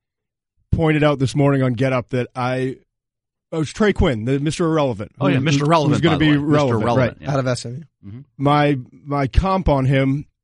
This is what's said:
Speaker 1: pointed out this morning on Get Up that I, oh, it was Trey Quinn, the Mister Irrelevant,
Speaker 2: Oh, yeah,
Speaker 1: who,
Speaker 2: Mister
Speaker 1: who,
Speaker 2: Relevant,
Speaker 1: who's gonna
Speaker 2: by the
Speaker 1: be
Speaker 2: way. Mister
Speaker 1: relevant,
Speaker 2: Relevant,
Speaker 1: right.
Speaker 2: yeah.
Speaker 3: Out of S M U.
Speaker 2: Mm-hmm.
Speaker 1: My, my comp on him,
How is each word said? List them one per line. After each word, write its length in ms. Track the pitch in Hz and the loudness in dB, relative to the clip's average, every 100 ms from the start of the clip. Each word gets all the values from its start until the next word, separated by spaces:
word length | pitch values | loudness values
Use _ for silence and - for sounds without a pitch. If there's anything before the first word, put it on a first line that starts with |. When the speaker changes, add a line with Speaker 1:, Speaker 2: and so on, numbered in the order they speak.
| _ _ _ _ _ _ - | _ _ _ _ _ _ -4
Speaker 1:
pointed 320 | - 160 151 | 0 2 2
out 160 | 147 135 | 2 2
this 160 | 131 147 | -2 2
morning 280 | 139 139 | 2 2
on 100 | 131 | 0
Get 180 | 117 135 | 0 -2
Up 180 | 127 - | -2 -4
that 180 | 127 120 131 | -6 -6 -6
I, 420 | 123 131 131 - _ _ _ _ _ _ - | -6 -4 -6 -8 _ _ _ _ _ _ -10
oh, 60 | 165 | -6
it 20 | |
was 140 | 147 | -4
Trey 180 | - 208 | 0 0
Quinn, 320 | - 185 113 113 | 2 2 0 -2
the 140 | 139 | -2
Mister 240 | 151 - 165 | -2 -2 -2
Irrelevant, 460 | 160 139 104 101 - | 0 0 -4 -10 -4
Speaker 2:
Oh, 80 | 190 | -2
yeah, 80 | 131 | 0
Speaker 1:
who, 60 | |
Speaker 2:
Mister 240 | 123 139 147 | 0 0 2
Speaker 1:
who, 40 | |
Speaker 2:
Relevant, 240 | 165 147 139 | 2 2 2
Speaker 1:
who's 60 | |
gonna 140 | 165 156 | 2 2
Speaker 2:
by 80 | 156 | 2
the 60 | |
Speaker 1:
be 60 | 147 | 2
Speaker 2:
way. 60 | |
Mister 80 | 147 | 2
Speaker 1:
relevant, 320 | 151 135 113 117 | 2 2 0 0
Speaker 2:
Relevant, 320 | 120 120 - | 0 0 -4
Speaker 1:
right. 40 | 135 | -6
Speaker 2:
yeah. 60 | |
Speaker 3:
Out 60 | 139 | -4
of 80 | 127 | -2
S 180 | 123 117 | -4 -8
M 100 | 127 | -14
U. 80 | 160 _ 98 | -16 _ -20
Speaker 2:
Mm-hmm. 100 | 117 - - | -20 -18 -4
Speaker 1:
My, 400 | 139 147 147 135 123 | 0 2 2 0 -6
my 360 | - 143 143 - | -18 -8 -4 -2
comp 400 | - 190 190 165 | 0 0 0 2
on 160 | 139 131 | 2 2
him, 420 | 135 135 143 - _ | 2 0 -2 -6 _